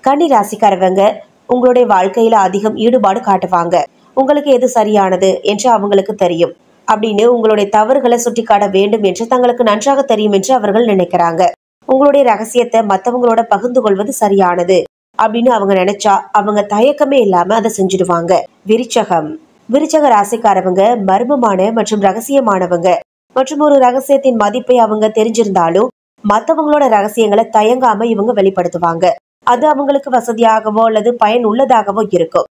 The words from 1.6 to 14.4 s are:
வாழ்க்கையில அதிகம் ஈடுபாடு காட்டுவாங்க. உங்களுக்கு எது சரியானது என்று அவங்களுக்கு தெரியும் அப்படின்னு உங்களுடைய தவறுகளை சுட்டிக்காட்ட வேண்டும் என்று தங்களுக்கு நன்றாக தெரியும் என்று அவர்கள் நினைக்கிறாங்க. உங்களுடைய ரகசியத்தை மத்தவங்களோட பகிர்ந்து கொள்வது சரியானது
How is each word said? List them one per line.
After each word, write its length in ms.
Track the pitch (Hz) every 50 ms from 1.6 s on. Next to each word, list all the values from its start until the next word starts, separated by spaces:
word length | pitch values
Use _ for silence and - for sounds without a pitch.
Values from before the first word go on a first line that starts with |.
| 240 254 247 247 247 220 208
வாழ்க்கையில 440 | 185 180 190 190 240 226 226 - 196 190
அதிகம் 300 | 185 185 202 202 220 - - 208
ஈடுபாடு 360 | 233 240 254 208 196 196 233 233 214
காட்டுவாங்க. 480 | 196 185 180 175 185 175 170 170 170 175 180 - _ _ _ _ _
உங்களுக்கு 340 | 262 269 262 294 294 294 294 269
எது 120 | 240 254 254 247
சரியானது 540 | 233 214 214 214 208 196 190 185 180 190 190 180 - - - 208
என்று 160 | 208 - 254 233
அவங்களுக்கு 380 | 208 196 202 202 196 185 - 208 - 190
தெரியும் 300 | 175 175 165 170 165 - _ _ _ _ _ _ -
அப்படின்னு 360 | 220 214 214 226 214 202 220 233 247
உங்களுடைய 320 | 233 220 214 214 208 202 202 -
தவறுகளை 420 | 214 214 220 269 285 247 247 233 233 233
சுட்டிக்காட்ட 420 | 240 233 233 226 - 220 202 202 202 190
வேண்டும் 280 | 190 196 208 214 220 208 190
என்று 140 | 175 - 233 233 254
தங்களுக்கு 320 | 254 247 247 240 247 240 226
நன்றாக 300 | 208 220 220 277 277 269 269 277 233
தெரியும் 240 | 214 208 214 202 196
என்று 140 | 190 - 269 247
அவர்கள் 320 | 208 202 196 220 240 226 202
நினைக்கிறாங்க. 500 | 190 180 175 - 175 170 165 165 165 185 170 - _ _ _ _ _ _ - 262
உங்களுடைய 300 | 262 285 285 285 285 277 247
ரகசியத்தை 500 | 214 196 220 226 - 247 233 233 - 226 226 202
மத்தவங்களோட 500 | 196 190 - 240 240 247 247 240 226 226 226 226 208
பகிர்ந்து 280 | 196 208 247 247 254 220
கொள்வது 280 | 214 196 190 208 220 269 - 220
சரியானது 540 | 202 196 196